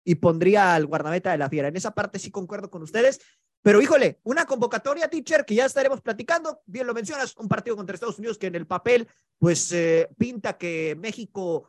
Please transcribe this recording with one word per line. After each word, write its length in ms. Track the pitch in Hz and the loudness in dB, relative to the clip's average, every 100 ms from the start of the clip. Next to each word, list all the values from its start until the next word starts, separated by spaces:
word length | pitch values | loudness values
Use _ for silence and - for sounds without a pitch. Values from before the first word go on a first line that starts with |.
y 120 | 175 160 | 0 2
pondría 580 | 175 165 180 208 185 | 4 4 4 6 6
al 120 | 165 151 | 4 2
guardameta 440 | 156 151 180 185 | -2 -2 -4 -2
de 80 | 156 | -2
la 100 | 139 | -2
Fiera. 200 | 151 143 | -2 -4
En 80 | 180 | -4
esa 160 | 214 | -6
parte 260 | 208 202 190 | -6 -6 -8
sí 120 | 202 | -12
concuerdo 400 | 202 175 202 196 | -10 -10 -12 -14
con 120 | 175 | -16
ustedes, 380 | 156 214 262 269 _ _ _ _ | -6 2 2 0 _ _ _ _
pero 200 | 202 202 | 6 6
híjole, 380 | 277 294 185 - | 8 6 4 0
una 220 | 214 311 | -4 -2
convocatoria, 640 | 330 254 233 226 269 302 302 | -2 -2 -2 -2 -4 -4 -4
teacher, 360 | 320 - 311 | -4 0 0
que 120 | 277 214 | 2 2
ya 80 | |
estaremos 360 | 269 277 262 247 | 2 2 0 0
platicando, 600 | 233 214 240 339 320 - - | -6 -6 -2 -4 -4 -12 -12
bien 200 | 226 247 | -8 -6
lo 80 | |
mencionas, 420 | 233 269 285 247 - | -6 -6 -6 -8 -6
un 120 | 214 | -4
partido 260 | 214 240 | -4 -4
contra 200 | 208 185 | -8 -8
Estados 240 | 180 233 196 | -10 -8 -8
Unidos 200 | 226 214 | -8 -8
que 80 | 185 | -6
en 80 | |
el 120 | 170 160 | -8 -6
papel, 420 | 180 233 247 226 _ _ - | -4 2 2 2 _ _ 0
pues, 340 | 170 156 - | 2 2 0
eh, 360 | 175 165 165 - - | 0 2 2 2 -2
pinta 400 | 233 240 214 - | -4 -4 -8 -6
que 400 | 170 160 160 151 | -8 -6 -6 -6
México 680 | 214 214 208 202 180 156 | -10 -12 -12 -8 -4 -6